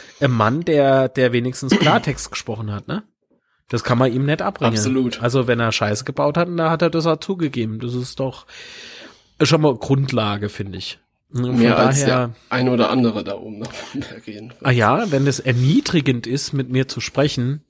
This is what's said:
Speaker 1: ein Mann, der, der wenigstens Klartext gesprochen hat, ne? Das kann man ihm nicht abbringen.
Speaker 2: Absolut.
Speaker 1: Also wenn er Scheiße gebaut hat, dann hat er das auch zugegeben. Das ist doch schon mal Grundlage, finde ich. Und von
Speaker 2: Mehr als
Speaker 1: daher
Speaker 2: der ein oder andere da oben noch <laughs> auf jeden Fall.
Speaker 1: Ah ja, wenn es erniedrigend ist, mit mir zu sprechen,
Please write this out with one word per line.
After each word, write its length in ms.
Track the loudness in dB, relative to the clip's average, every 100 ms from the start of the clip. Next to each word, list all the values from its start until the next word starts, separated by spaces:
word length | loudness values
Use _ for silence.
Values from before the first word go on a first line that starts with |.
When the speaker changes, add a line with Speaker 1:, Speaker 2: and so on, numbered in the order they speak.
| -18 -2
Speaker 1:
ein 120 | 0
Mann, 300 | 4 2 2
der, 480 | 2 4 6 4 2
der 220 | 2 2
wenigstens 440 | 2 -2 -4 0 2
Klartext 500 | 4 2 0 -6 -6
gesprochen 400 | -8 -8 -8 -6
hat, 160 | -8 -6
ne? 160 | -8 -8 _ _ _ _ _ -6
Das 140 | -4
kann 140 | 0 2
man 160 | 2
ihm 120 | 2
nicht 180 | 0 0
abbringen. 300 | -2 0 0
Speaker 2:
Absolut. 480 | 2 0 0 -2 -2
Speaker 1:
Also 240 | 0 2 2
wenn 120 | 2
er 120 | 0
Scheiße 320 | 0 -2 -2
gebaut 340 | -4 -2 0 2
hat, 100 | 0
dann 220 | 0 0
hat 140 | 2
er 80 | 0
das 160 | 2 0
auch 100 | 0
zugegeben. 600 | -4 -4 -2 -2 -4 -4
Das 160 | -6
ist 240 | -6 -6 -6
doch 260 | -6 -8 -18 -20 -20 -18 -18 -20 -20 -20 _ -2
schon 200 | 2 4
mal 140 | 4
Grundlage, 760 | 2 0 0 0 -2 -2 -2 -6
finde 280 | -8 -10 -10
ich. 220 | -12 -14 _ _ _
Und 120 | -4 0
von 100 | 2
Speaker 2:
Mehr 180 | 4 4
als 220 | 4 4
Speaker 1:
daher 260 | 2 2 0
Speaker 2:
der 80 | -6 -6
ein 200 | -2 2
oder 220 | 2 2
andere 320 | 2 2 0
da 100 | -6
oben 220 | -10 -12 -12
noch 120 | -12
<laughs> 460 | -14 -12 -10 -10 -14
auf 100 | -16
jeden 240 | -16 -16
Fall. 80 | -4
Speaker 1:
Ah 100 | 0
ja, 400 | 2 4 2 0
wenn 140 | 0
es 140 | 0 0
erniedrigend 880 | 0 2 4 2 2 0 2 -2 -2
ist, 260 | -4 -4
mit 160 | -4 -2
mir 180 | -2 -2
zu 140 | -6
sprechen, 640 | -4 0 0 0 -4 -4